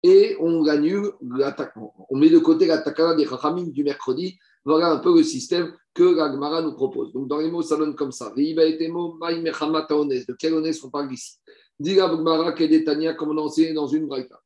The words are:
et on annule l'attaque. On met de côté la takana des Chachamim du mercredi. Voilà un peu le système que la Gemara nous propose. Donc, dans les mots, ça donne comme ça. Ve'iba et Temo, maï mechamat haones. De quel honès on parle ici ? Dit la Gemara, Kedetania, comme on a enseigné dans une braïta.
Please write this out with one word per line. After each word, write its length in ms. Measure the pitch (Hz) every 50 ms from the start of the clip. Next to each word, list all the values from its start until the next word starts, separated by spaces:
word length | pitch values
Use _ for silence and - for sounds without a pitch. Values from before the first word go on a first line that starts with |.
| -
et 340 | 180 190 196 208 226 202 -
on 260 | 160 170 170 165 156 151
annule 440 | 151 147 147 160 190 202 202 202 - _ - 123 123
l'attaque. 380 | 131 135 143 143 - 143 - - 113 110 - _ _ - _
On 60 | 135
met 140 | 135 151 160
de 80 | 160 165
côté 300 | 160 160 160 160 185 165
la 100 | 160 156
takana 380 | - 147 - - 165 165 160
des 100 | 151 143
Chachamim 460 | 127 127 123 - 151 165 180 180 165
du 120 | 135 135 143
mercredi. 540 | 143 139 - - - 127 147 180 185 185 _ _ _ _ _ _
Voilà 280 | 139 156 156 175 170
un 60 | 156 131
peu 160 | - 175 175
le 80 | 165 151
système 500 | 156 - 131 123 - 175 175 175 160 - _ _ _ _
que 80 | - 175
la 280 | 180 175 160 156 143
Gemara 300 | 135 135 143 147 156 165
nous 140 | 160 156 135
propose. 360 | 120 131 131 - - - -
Donc, 160 | - 127 139 127
dans 120 | 147 151
les 100 | 156 160
mots, 140 | 170 170 160
ça 120 | - 156
donne 200 | 151 156 151 143
comme 160 | - 147 135
ça. 200 | 127 - 123 107 98
Ve'iba 300 | 127 143 156 160 160 160
et 120 | 160 160 156
Temo, 380 | 165 160 170 175 175 165 165
maï 260 | 160 165 165 165 165
mechamat 460 | 165 160 - - 156 151 160 156 156 -
haones. 200 | 151 151 151 143
De 260 | 135 123 123 - 120 _
quel 160 | - 160 160
honès 280 | 160 156 160 160 160 -
on 80 | 131
parle 200 | 123 143 143 135
ici ? 260 | 131 123 - - - _ _ _ - _ _ _ _ _
Dit 160 | 143 165 196
la 120 | 190 190 170
Gemara, 460 | 160 160 156 160 160 156 165 175 160
Kedetania, 600 | - 165 151 156 160 160 156 147 151 160 160 160
comme 140 | 156 160 151
on 80 | 151 156
a 20 |
enseigné 320 | 151 151 151 160 160 160 160
dans 140 | 156 147 131
une 180 | 139 156 160
braïta. 340 | 143 135 131 127 - _ _ _